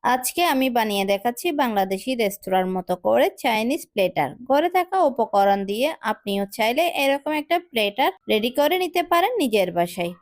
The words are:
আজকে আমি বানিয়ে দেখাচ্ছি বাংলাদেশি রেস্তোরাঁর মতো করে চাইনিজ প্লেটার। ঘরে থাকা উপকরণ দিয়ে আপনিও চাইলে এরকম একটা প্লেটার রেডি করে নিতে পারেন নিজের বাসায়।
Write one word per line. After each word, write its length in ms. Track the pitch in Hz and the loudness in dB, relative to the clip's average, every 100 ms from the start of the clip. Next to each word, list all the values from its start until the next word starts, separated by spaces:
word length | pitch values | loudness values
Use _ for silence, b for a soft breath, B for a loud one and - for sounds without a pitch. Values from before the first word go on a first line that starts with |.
| - | 0
আজকে 280 | 254 254 - 349 | 0 -2 0 0
আমি 120 | 269 262 240 | 2 0 0
বানিয়ে 260 | 220 202 196 | 0 0 0
দেখাচ্ছি 340 | 196 240 240 349 294 | 0 -2 -2 -4 0
বাংলাদেশি 480 | 254 208 190 190 262 254 | 0 0 0 -2 -4 -2
রেস্তোরাঁর 460 | 208 190 - 190 185 185 | -2 -2 -2 0 0 -2
মতো 180 | 180 180 - | -2 -2 2
করে 200 | 226 330 392 | 2 2 0
চাইনিজ 400 | 269 220 226 294 - | -2 0 0 -2 -4
প্লেটার। 380 | - 185 185 135 - 240 | 0 0 0 -2 -4 0
ঘরে 200 | 277 339 359 | 2 2 0
থাকা 200 | 349 381 320 | 0 2 0
উপকরণ 500 | 262 220 202 196 196 196 | 0 0 2 4 2 0
দিয়ে 180 | 208 277 320 226 | -2 -2 -2 -6
আপনিও 320 | 214 - 196 202 - | -6 -4 -4 -4 -2
চাইলে 280 | 220 254 339 - | 0 2 0 0
এরকম 300 | 277 277 294 302 | 0 0 -2 -4
একটা 160 | 294 349 349 | -2 -4 -2
প্লেটার 400 | 233 208 202 302 - - | -2 -2 0 0 -2 -2
রেডি 200 | 220 233 247 | -2 0 0
করে 180 | 294 370 | 2 2
নিতে 180 | 359 359 349 | -2 -2 0
পারেন 200 | 339 392 494 | 2 2 0
নিজের 260 | 277 208 185 175 | 0 2 0 0
বাসায়। 360 | 175 180 175 175 | -2 -2 -6 -8